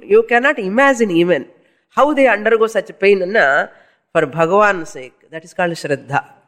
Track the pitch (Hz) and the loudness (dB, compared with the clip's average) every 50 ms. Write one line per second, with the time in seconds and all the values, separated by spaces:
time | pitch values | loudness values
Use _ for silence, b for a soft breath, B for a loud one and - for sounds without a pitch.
0 | - - 202 226 226 - 240 240 254 294 302 269 196 185 202 254 277 277 269 226 | -4 2 2 2 2 2 0 0 2 0 -2 -2 -6 -2 0 2 2 2 2 0
1 | 233 202 170 165 170 180 170 135 120 - _ _ _ _ _ _ _ _ _ 220 | -2 0 2 0 2 2 0 -2 -4 -10 _ _ _ _ _ _ _ _ _ 0
2 | 262 302 311 277 269 240 208 208 214 226 220 214 226 220 220 202 - - - - | 2 2 2 2 2 2 2 0 0 -2 0 0 0 0 -2 -4 -6 -6 -6 0
3 | 196 202 202 190 180 180 214 220 156 135 139 160 196 - b b b b b b | 2 2 2 2 0 -2 0 2 2 2 2 0 -2 -4 b b b b b b
4 | b b - 165 156 135 127 165 165 160 190 208 208 202 196 175 156 - - 139 | b b -4 -2 -2 -2 -2 -2 -2 0 2 2 2 2 0 -2 -8 -12 -14 -16
5 | 127 123 _ _ _ _ 156 160 170 170 - - 180 170 165 - - 147 139 127 | -18 -18 _ _ _ _ -18 -18 -18 -12 -6 -4 -4 -4 -4 -8 -6 -6 -6 -6
6 | - 117 139 - - - - _ _ | -6 -6 -6 -6 -6 -8 -16 _ _